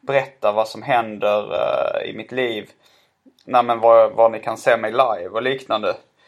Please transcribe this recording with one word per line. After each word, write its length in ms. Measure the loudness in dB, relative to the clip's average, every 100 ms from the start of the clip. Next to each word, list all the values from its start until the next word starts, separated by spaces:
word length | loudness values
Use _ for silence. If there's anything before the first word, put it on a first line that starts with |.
berätta 520 | -2 -2 -2 _ -2
vad 160 | 0 -2
som 140 | -6
händer, 720 | -2 -2 -2 -4 -2 -2 -2
eh, 560 | -4 -2 -2 -2 -4 -6
i 60 | -10
mitt 160 | -10
liv. 380 | -4 -4 -4 -10 _ _ _ _ _ _ _
Nej, 180 | -2 0
men 180 | 0 2
vad, 320 | 6 8 6
vad 200 | 4 2
ni 80 | 2
kan 160 | -8 -4
se 200 | 0 0
mig 140 | 0
live 380 | 0 0 0 -6
och 140 | -4
liknande. 540 | -4 -4 -4 -4 -4 -6 _ _